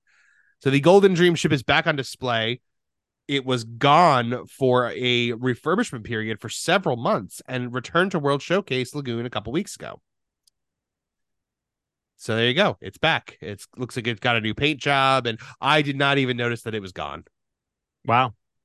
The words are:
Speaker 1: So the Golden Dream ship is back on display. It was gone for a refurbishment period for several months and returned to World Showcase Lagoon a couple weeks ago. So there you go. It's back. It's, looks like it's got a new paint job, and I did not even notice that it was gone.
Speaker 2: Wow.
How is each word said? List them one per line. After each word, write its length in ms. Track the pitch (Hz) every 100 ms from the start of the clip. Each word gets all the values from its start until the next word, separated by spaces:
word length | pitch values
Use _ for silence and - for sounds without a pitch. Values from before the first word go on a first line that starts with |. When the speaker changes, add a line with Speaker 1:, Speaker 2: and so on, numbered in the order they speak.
| _ _ _ _ _ _
Speaker 1:
So 100 | 135
the 100 | 139
Golden 340 | 151 196 190
Dream 220 | 170 175 165
ship 160 | 165
is 120 | 147
back 220 | 110 143 165
on 100 | 147
display. 640 | 127 - 127 117 110 123 _ _ _ _ _ _ -
It 180 | 139 127
was 200 | 127 113
gone 840 | 117 143 151 175 131 117 120 80
for 420 | - 131 123 117 82
a 360 | 123 120 120
refurbishment 760 | 113 127 117 151 185 240 123 104
period 340 | 113 110 107
for 100 | 113
several 460 | - - 190 180 120
months 440 | 147 190 90 - -
and 260 | 127 123
returned 380 | 123 - 165 190
to 80 | 185
World 220 | 139 139
Showcase 540 | - 180 - 127 123 147
Lagoon 300 | 139 117 120
a 40 |
couple 220 | 110 104
weeks 220 | 147 - -
ago. 260 | 60 50 _ _ _ _ _ _ _ _ _ _ _ _ _ _ _ _ _ _ _ _ _ _
So 180 | - 110
there 120 | 120
you 60 |
go. 240 | 139 202 101
It's 160 | 95 -
back. 400 | 156 143 - -
It's, 260 | - 101 - -
looks 180 | 123 127
like 120 | 117
it's 120 | 113
got 160 | 123 117
a 60 |
new 120 | 107
paint 260 | 104 147 143
job, 460 | 143 139 135 135 120
and 140 | 110 - -
I 220 | 135 156
did 140 | 143 139
not 240 | 139 139
even 180 | 127 120
notice 260 | 120 117
that 120 | 117 107
it 60 |
was 100 | 95
gone. 320 | 87 73 76 - _ _ _ _ _ _ _ -
Speaker 2:
Wow. 300 | 117 127 - _ _